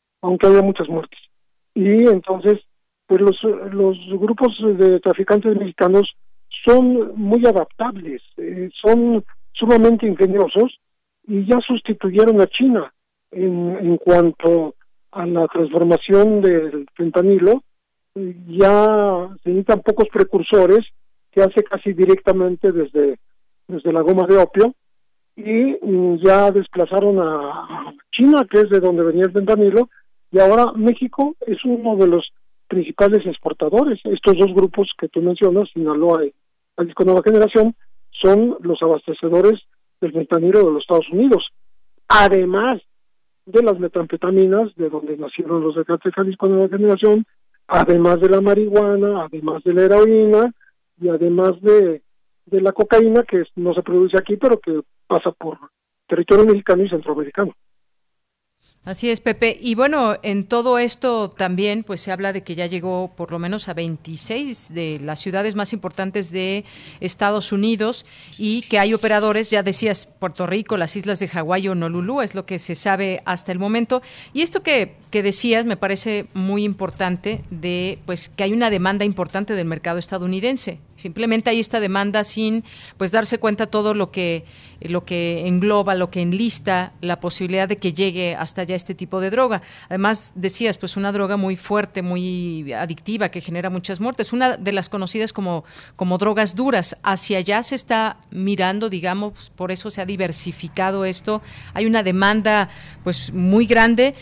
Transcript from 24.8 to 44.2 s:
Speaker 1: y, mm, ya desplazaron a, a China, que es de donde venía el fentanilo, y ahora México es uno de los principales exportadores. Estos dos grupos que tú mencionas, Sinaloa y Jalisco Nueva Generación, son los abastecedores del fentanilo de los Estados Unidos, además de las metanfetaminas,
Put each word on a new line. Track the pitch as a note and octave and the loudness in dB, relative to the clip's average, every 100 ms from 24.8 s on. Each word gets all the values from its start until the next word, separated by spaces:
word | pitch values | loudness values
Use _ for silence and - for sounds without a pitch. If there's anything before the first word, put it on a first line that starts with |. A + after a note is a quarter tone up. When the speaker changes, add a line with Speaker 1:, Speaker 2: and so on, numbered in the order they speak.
| _ _ _ _ _ - | _ _ _ _ _ -14
Speaker 1:
y, | G#3+ A3+ C4+ C#4 | -4 0 0 -2
mm, | A3 F#3 F3+ E3+ F#3+ | -2 0 2 2 4
ya | F#3+ G3+ | 6 4
desplazaron | G3 F#3+ F#3 E3+ F#3+ G3+ G3 | 2 -2 -2 -2 2 2 2
a, | D#3+ D#3 C#3+ C#3 | 0 -4 -6 -10
a | - D#3+ C#4 - _ | -14 -14 -14 -18 _
China, | - C4 D4 A#3+ | 2 4 4 4
que | G#3 | 2
es | G#3 | 4
de | G3 | 4
donde | F3+ E3+ | 2 2
venía | E3 E3 F#3+ | 2 2 0
el | |
fentanilo, | F#3+ G3 G#3+ G3+ G3+ B3 _ _ _ _ | 0 0 4 4 4 0 _ _ _ _
y | F#3 | 4
ahora | F#3+ A3 A#3+ A3 | 6 6 4 2
México | A3 A#3 B3+ - C#4 E4+ - | 0 0 -4 -2 -4 -4 -6
es | G#3 | -4
uno | B3+ A#3+ A3+ G3+ | -2 -2 -2 2
de | F#3 | 4
los | E3+ - - _ _ _ | 2 -2 -14 _ _ _
principales | F#3 D#3+ - G3+ G#3 F3+ | -4 -4 0 2 2 0
exportadores. | D3+ D#3+ - D3+ G3+ D4 G#3+ | -6 -8 -4 0 2 0 -2
Estos | G#3+ G3 - F3 | -4 0 2 4
dos | G3 | 4
grupos | F#3 F#3+ - G3 - | 2 0 0 -4 -4
que | D#3 | -6
tú | - | -2
mencionas, | F3 F3+ G3 F3+ G3+ | -2 0 2 2 -2
Sinaloa | E3 D#3 D3+ E3+ E3 D3 | -4 -4 0 2 2 -2
y | - _ _ _ - | -6 _ _ _ -8
Jalisco | E3+ - | -8 0
Nueva | F#3 F#3 | 2 4
Generación, | G#3+ G#3+ G#3+ A3 A3 - - - - | 4 4 4 4 2 0 -12 -20 -20
son | - F#3+ G3+ A#3+ - | 0 4 4 4 -2
los | E3+ D#3+ | -4 -2
abastecedores | D#3+ D#3 - D#3 E3 E3+ G3 G#3+ - _ _ _ | 0 0 -2 -6 0 4 4 4 -4 _ _ _
del | E3+ | -6
fentanilo | D#3+ - E3+ E3+ G#3 | -4 -2 0 4 4
de | F#3 | 4
los | D3 | 2
Estados | - E3+ D#3 | 0 0 0
Unidos, | F3 C4+ G#3+ - - - - _ _ _ | 0 4 2 0 -14 -20 -20 _ _ _
además | G#3+ G3+ F#3+ F3+ F#3+ A#3+ A3 - _ _ _ _ _ - | 4 6 4 2 0 -2 -4 -8 _ _ _ _ _ 0
de | G#3+ | 2
las | A#3 F#3 | 2 0
metanfetaminas, | F3 F3+ E3+ D#3+ | -2 -4 -6 -4